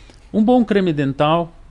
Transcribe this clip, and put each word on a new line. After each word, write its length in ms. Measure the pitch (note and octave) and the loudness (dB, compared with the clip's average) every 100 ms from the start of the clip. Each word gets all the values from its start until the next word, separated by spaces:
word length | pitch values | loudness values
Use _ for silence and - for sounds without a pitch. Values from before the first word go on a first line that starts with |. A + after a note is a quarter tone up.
| - - - G3 | -20 -20 -6 -2
um 20 | |
bom 220 | A3 B3 | 2 2
creme 280 | G#3+ G3+ F#3 | 2 0 0
dental, 580 | D3 C#3 C3+ D3+ E3+ E3 - - | -2 -4 -2 0 0 -4 -12 -20